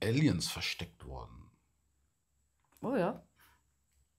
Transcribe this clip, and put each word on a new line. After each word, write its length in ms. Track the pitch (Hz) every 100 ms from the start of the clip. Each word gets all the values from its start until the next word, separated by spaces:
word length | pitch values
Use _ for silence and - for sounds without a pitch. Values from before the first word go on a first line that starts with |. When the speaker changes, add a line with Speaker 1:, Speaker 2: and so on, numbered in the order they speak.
Speaker 1:
Aliens 460 | 101 123 151 87 -
versteckt 560 | - - - 85 - 65
worden? 440 | 65 57 57 - _ _ _ _ _ _ _ _ _ _ _ _ _
Speaker 2:
Oh 160 | - 254
ja. 280 | 180 254 - _ - _ _ _ _ _ _